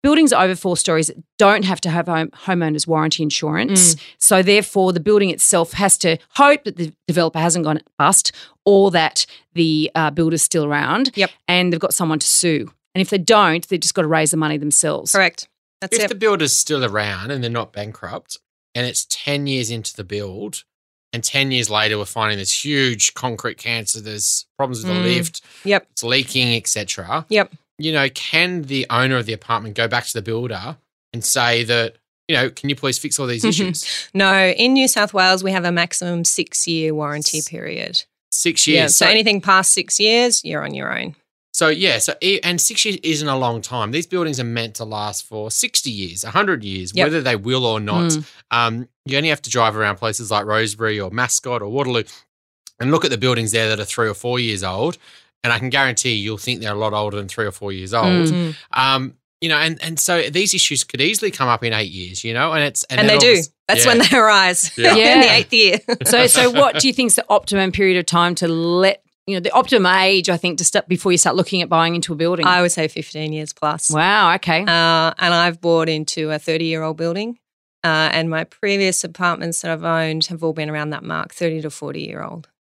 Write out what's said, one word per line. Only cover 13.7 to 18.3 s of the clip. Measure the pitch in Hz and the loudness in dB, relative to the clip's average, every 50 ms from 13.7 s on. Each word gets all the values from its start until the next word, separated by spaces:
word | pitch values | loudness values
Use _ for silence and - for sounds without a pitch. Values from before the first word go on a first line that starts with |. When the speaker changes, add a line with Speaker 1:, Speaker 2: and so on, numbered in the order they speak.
| 196 170 | -4 -2
Speaker 1:
just | - - - | -2 -2 0
gotta | 202 165 | 0 0
raise | 151 160 160 156 151 | 2 2 2 2 2
the | - | 0
money | 160 156 151 156 147 | 0 0 -2 -2 -2
themselves. | 147 151 147 - - 151 - - - - | -2 0 0 0 0 0 -4 -4 -4 0
Speaker 2:
Correct. | - 196 190 170 - - - _ _ _ _ _ _ _ | 2 2 2 2 0 -4 -16 _ _ _ _ _ _ _
That's | - 190 - | -8 -4 -2
Speaker 3:
If | 226 208 | -2 -2
Speaker 2:
it. | 196 | -2
Speaker 3:
the | 240 | -2
builder's | 190 214 220 202 175 156 135 - | 0 0 2 2 2 0 0 0
still | - - - 156 139 127 | 0 0 0 -2 -2 -2
around | 113 98 107 104 104 98 90 95 120 | 0 0 -2 -2 -2 -6 -8 -8 -8
and | 143 135 | -6 -6
they're | 123 117 | -4 -4
not | 117 120 110 - | -4 -4 -6 -6
bankrupt | _ 104 104 107 107 - - - - - _ _ | _ -12 -12 -12 -12 -14 -14 -12 -12 -14 _ _